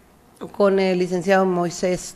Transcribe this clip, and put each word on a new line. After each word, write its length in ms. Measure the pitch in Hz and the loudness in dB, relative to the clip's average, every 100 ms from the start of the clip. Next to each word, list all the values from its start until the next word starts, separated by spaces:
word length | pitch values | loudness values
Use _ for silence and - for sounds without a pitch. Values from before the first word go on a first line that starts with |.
| _ _ _ - - | _ _ _ -18 -10
con 260 | - 202 190 | 0 2 2
el 200 | 190 180 | 2 0
licenciado 440 | 180 180 175 190 | -2 -2 2 2
Moisés 720 | 190 175 175 - 185 175 - | 2 0 -2 -2 -2 -2 -6